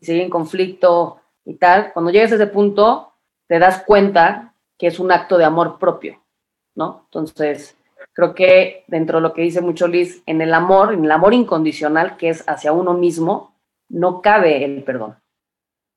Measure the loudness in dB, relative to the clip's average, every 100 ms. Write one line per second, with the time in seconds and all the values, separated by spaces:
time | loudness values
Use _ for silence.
0 | -6 -4 -4 -6 -6 -4 -6 0 2 2
1 | 0 -8 _ _ -20 0 2 2 0 -4
2 | 0 2 2 2 0 0 0 2 2 2
3 | -6 _ _ _ _ 2 2 2 2 2
4 | 4 4 2 0 -10 _ _ _ -4 -2
5 | 0 0 2 2 2 2 -2 -2 -2 -2
6 | -8 -18 _ _ _ _ _ -10 -10 -10
7 | _ -12 -10 -6 -6 -6 -12 _ _ _
8 | -18 -4 -2 0 4 4 2 -4 _ -6
9 | -2 -2 -2 -2 -4 -2 -4 -4 -2 -2
10 | -4 -8 -8 -4 0 0 2 2 2 0
11 | 0 2 4 4 2 0 -2 -4 -2 -2
12 | -2 -4 -6 -4 -6 -6 -2 -2 -2 0
13 | -2 -2 -4 -4 -8 _ _ _ _ -4
14 | -4 0 2 2 2 0 -2 -8 -8 -8
15 | -10 -14 _ _ _ _ _ _ _